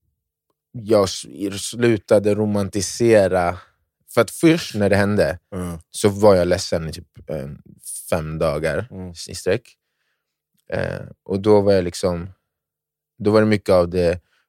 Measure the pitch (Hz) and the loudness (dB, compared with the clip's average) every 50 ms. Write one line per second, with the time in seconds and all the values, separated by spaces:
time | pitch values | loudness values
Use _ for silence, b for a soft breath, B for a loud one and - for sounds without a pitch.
0 | _ _ _ _ _ _ _ _ _ _ _ _ _ _ - 127 110 98 110 104 | _ _ _ _ _ _ _ _ _ _ _ _ _ _ -18 -10 -2 2 2 2
1 | 98 92 - - - 57 64 71 98 98 98 98 - - - 117 120 117 113 98 | 2 2 -2 -8 -12 -14 -12 -8 -8 -8 -6 -8 -10 -10 -6 0 2 2 2 2
2 | - - 113 104 101 104 104 104 107 107 104 101 101 95 - 104 92 - - - | 2 2 2 4 4 2 0 0 0 -2 0 -2 -2 -4 -4 -6 -6 -6 -4 0
3 | 120 117 113 104 95 92 92 92 87 87 92 92 B B B _ _ _ _ _ | 2 4 4 4 4 4 2 0 0 -2 -4 -6 B B B _ _ _ _ _
4 | _ _ - 120 117 - - - - 165 160 170 - - - 107 101 98 98 98 | _ _ 0 0 0 0 -2 2 4 4 4 2 -2 -6 -4 0 2 2 2 2
5 | 101 101 104 101 85 71 82 87 _ - - 95 90 87 85 82 - _ - - | 2 2 2 0 0 0 -2 -6 _ -12 -10 -8 -8 -8 -8 -12 -14 _ -8 -2
6 | - 107 101 101 104 107 98 90 87 87 90 92 - - - 87 80 80 87 - | -2 0 0 4 6 6 6 6 4 2 0 -2 -2 -4 -4 -4 -6 -6 -10 -12
7 | 82 _ _ - - - 71 76 67 71 71 - _ - - _ - - - - | -16 _ _ -20 -14 -12 -10 -10 -10 -12 -14 -16 _ -20 -20 _ -18 -16 -16 -14
8 | - - 98 87 78 78 80 80 85 80 76 76 80 80 78 85 110 120 101 95 | -8 -6 -6 -4 -4 -6 -6 -2 -2 -2 -2 -2 -4 -4 -4 -4 -8 -10 -12 -14
9 | 92 90 85 - - - 95 - - 90 98 123 _ _ _ _ _ _ _ _ | -14 -14 -14 -16 -16 -14 -12 -8 -4 -2 -2 -4 _ _ _ _ _ _ _ _
10 | _ _ _ _ _ _ _ _ _ _ _ _ _ - - - 95 50 50 - | _ _ _ _ _ _ _ _ _ _ _ _ _ -10 -8 -6 -6 -6 -8 -10
11 | - - - _ _ - 92 98 95 107 107 104 98 101 98 95 90 90 - - | -12 -16 -20 _ _ -8 -6 -4 2 4 4 4 4 4 2 2 2 -2 -6 -4
12 | - 92 87 85 87 92 92 _ _ _ _ _ _ _ _ _ _ _ _ _ | -4 -4 -4 -4 -8 -12 -16 _ _ _ _ _ _ _ _ _ _ _ _ _
13 | _ _ _ - 98 104 104 110 107 107 107 98 - - 95 90 87 87 87 92 | _ _ _ -4 0 2 4 4 4 4 2 0 2 2 4 4 4 2 0 0
14 | 87 85 90 87 _ _ _ _ _ | 0 0 0 -2 _ _ _ _ _